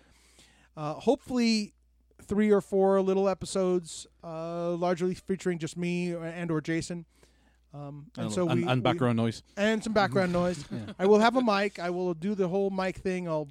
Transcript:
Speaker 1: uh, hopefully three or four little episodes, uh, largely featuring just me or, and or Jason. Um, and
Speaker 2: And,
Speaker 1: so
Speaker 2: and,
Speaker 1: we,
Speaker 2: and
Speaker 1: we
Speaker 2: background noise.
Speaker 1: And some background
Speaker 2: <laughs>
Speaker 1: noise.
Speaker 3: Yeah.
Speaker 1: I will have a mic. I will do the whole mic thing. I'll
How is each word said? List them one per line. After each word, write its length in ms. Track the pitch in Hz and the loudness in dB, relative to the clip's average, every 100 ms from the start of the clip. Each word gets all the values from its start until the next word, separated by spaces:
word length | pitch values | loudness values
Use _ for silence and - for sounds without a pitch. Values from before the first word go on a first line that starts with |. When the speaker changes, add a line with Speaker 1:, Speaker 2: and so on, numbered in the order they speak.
| _ _ _ _ - _ _ - | _ _ _ _ -20 _ _ -10
Speaker 1:
uh, 200 | 151 139 | -8 -2
hopefully 760 | 220 285 - 254 233 220 208 _ _ _ _ _ | 0 0 0 0 2 2 -2 _ _ _ _ _
three 280 | - 202 214 | -4 2 4
or 80 | 202 | 4
four 400 | - 196 190 196 | 4 2 4 4
little 280 | 190 190 196 | 4 2 2
episodes, 760 | 185 - 196 185 180 160 - - _ | 0 -4 -2 0 0 -4 -16 -16 _
uh, 480 | 170 160 165 170 170 | -12 -10 -8 -4 -4
largely 420 | 170 180 175 180 | -2 0 0 -2
featuring 460 | 180 - 190 185 170 | -4 -6 -4 -2 -4
just 180 | 156 175 | -6 -4
me 360 | 175 175 180 | -2 0 -2
or, 100 | 170 165 | -4 -6
and 260 | 170 170 | -6 -2
or 80 | 156 | -2
Jason. 440 | 160 165 - 175 160 _ _ _ _ _ _ | -2 -4 -4 -10 -12 _ _ _ _ _ _
Um, 340 | 143 143 143 - - | -14 -14 -14 -14 -8
and 80 | 113 | -4
Speaker 2:
And, 80 | |
Speaker 1:
so 140 | 185 175 | -2 0
Speaker 2:
and, 120 | 123 | 0
Speaker 1:
we, 60 | 117 | 2
Speaker 2:
and 140 | 127 | 2
Speaker 1:
we 20 | |
Speaker 2:
background 320 | 123 120 123 113 | 2 2 2 2
noise. 260 | 113 - - - | 0 -2 -12 -2
Speaker 1:
And 260 | 214 220 | 0 0
some 100 | 226 | 0
background 380 | 214 190 196 180 | 0 2 2 0
Speaker 2:
<laughs> 0 | |
Speaker 1:
noise. 300 | 175 180 160 139 | 0 0 -2 -8
Speaker 3:
Yeah. 220 | 123 104 190 | -10 -10 0
Speaker 1:
I 60 | 185 | 6
will 140 | 208 | 6
have 160 | 226 254 | 6 4
a 40 | |
mic. 380 | 240 196 208 - | 2 2 0 -4
I 100 | 175 | -6
will 240 | 180 180 | -2 -2
do 220 | 165 185 202 | -2 -4 0
the 120 | 185 | 0
whole 200 | 196 196 | 0 0
mic 280 | 190 185 180 | -2 -4 -4
thing. 300 | 190 185 175 | -4 -4 -2
I'll 200 | 156 147 | -4 -6